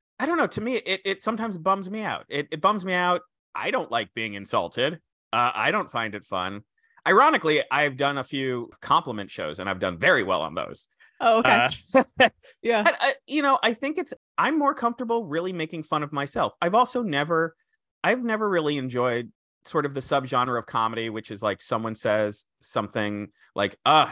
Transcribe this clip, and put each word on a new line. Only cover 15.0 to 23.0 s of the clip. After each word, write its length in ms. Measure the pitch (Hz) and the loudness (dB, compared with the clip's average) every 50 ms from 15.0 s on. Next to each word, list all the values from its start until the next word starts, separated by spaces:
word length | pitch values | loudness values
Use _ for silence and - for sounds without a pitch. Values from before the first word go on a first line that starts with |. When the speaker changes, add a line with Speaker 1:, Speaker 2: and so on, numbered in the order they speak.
| 254 226 233 233 220 | -4 -2 -2 -2 -2
Speaker 1:
really 260 | 156 143 165 175 190 185 | -2 -4 -4 -2 -4 -4
making 300 | 170 160 156 - 160 156 | -4 -4 -6 -6 -8 -6
fun 200 | - - 151 147 | -4 -2 -2 -2
of 120 | 147 - | -2 -2
myself. 400 | 143 139 139 - - 156 107 - _ - | -4 -4 -2 -2 -2 -2 -2 -2 _ 0
I've 120 | 175 190 | 2 4
also 280 | 233 254 240 - 247 240 | 4 2 2 0 -2 -2
never, 520 | 202 147 139 147 151 170 160 165 165 - _ _ _ _ _ _ _ _ _ - | 0 0 0 0 2 2 2 0 0 -4 _ _ _ _ _ _ _ _ _ 0
I've 220 | 170 220 254 240 | 0 0 0 0
never 240 | 233 220 214 220 208 | -2 -2 -2 0 0
really 300 | 190 170 156 147 147 143 | 0 2 2 0 0 -2
enjoyed 520 | 127 131 120 123 123 127 117 120 120 113 - _ _ _ _ _ - | -4 -4 -2 0 0 0 0 -2 -4 -8 -14 _ _ _ _ _ -12
sort 200 | - - 160 143 | -4 -2 -2 -2
of 80 | 143 139 | -2 -4
the 80 | 139 | -8
subgenre 580 | 131 - 143 139 131 127 135 123 123 131 120 120 | -2 0 0 0 0 0 0 0 2 2 0 -4
of 60 | 110 | -4
comedy, 460 | - - 120 113 113 117 113 113 113 | -4 -2 0 0 0 0 -2 -4 -4
which 200 | 107 113 107 - | -6 -6 -8 -10
is, 120 | 110 98 110 | -8 -4 -2
like, 180 | 107 98 - | -2 -2 -2
someone 340 | - - 123 110 113 113 110 | -4 -4 -2 -2 -2 -4 -6
says 520 | - - 117 104 107 107 104 104 - - _ _ _ - | -4 0 2 2 2 2 0 -4 -8 -14 _ _ _ -16
something 640 | - - 123 107 98 - 117 | -6 -4 -4 -4 -2 -2 -2